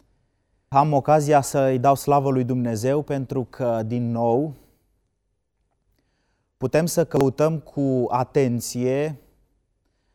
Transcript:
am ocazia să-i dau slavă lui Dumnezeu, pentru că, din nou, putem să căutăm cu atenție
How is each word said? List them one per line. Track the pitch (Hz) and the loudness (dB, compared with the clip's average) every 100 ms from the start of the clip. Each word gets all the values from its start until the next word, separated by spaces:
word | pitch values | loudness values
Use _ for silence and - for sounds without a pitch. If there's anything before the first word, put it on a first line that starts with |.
| _ _ _ _ _ _ - | _ _ _ _ _ _ -2
am | 139 151 | 2 4
ocazia | 143 139 151 143 147 | 2 4 2 4 2
să-i | 131 147 135 131 | 2 0 2 2
dau | 135 139 | 2 2
slavă | - 143 135 | 2 0 2
lui | 131 | 0
Dumnezeu, | 123 127 120 110 120 147 | 0 -2 -2 -2 -2 -2
pentru | 143 139 127 135 | -2 -6 -4 -6
că, | 117 - 123 113 110 | -6 -6 -4 -2 -4
din | 120 117 | -4 -4
nou, | 117 117 117 156 135 _ _ _ _ _ _ _ _ _ _ _ _ _ _ _ _ _ _ _ - | -2 0 0 -2 -8 _ _ _ _ _ _ _ _ _ _ _ _ _ _ _ _ _ _ _ -8
putem | 127 151 165 | 0 0 0
să | - 160 | 0 0
căutăm | 139 135 - 151 160 | 2 0 2 0 -2
cu | - - 139 131 120 | -8 -4 -2 0 0
atenție | 123 127 151 131 120 - 123 123 135 151 139 _ _ _ _ _ _ _ _ _ | -2 0 0 0 -2 -6 -4 -2 -2 -4 -8 _ _ _ _ _ _ _ _ _